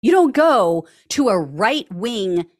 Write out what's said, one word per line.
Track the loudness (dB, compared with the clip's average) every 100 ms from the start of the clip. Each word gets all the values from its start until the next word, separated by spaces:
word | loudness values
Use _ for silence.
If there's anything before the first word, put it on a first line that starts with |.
You | 2
don't | 2 2
go | 2 2 4 2 -2 -6 _ _
to | -2 0
a | 0
right-wing | -2 -2 -2 -2 -6 -8 -6 -4 -2 -2 -4 _